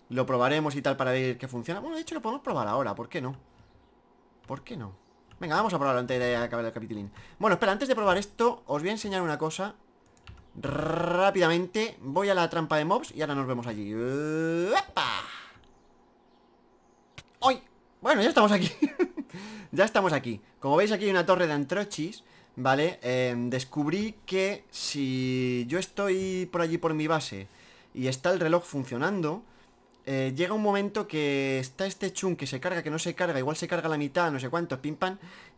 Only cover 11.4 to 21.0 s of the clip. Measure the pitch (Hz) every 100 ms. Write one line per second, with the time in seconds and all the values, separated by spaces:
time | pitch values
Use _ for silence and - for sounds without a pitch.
11.4 | 165 170 180 214 220 - 135 156 202 185
12.4 | 170 170 151 156 156 226 - 127 151 139
13.4 | 131 120 120 107 101 110 123 139 151 156
14.4 | 165 170 185 349 - - 127 95 - -
15.4 | - - - _ _ _ _ _ _ _
16.4 | _ _ _ _ _ _ _ - - -
17.4 | 254 254 - _ _ - - 277 240 285
18.4 | 208 202 196 - 285 - 349 - - 185
19.4 | 214 214 175 139 220 220 180 143 123 104
20.4 | - - 139 156 208 208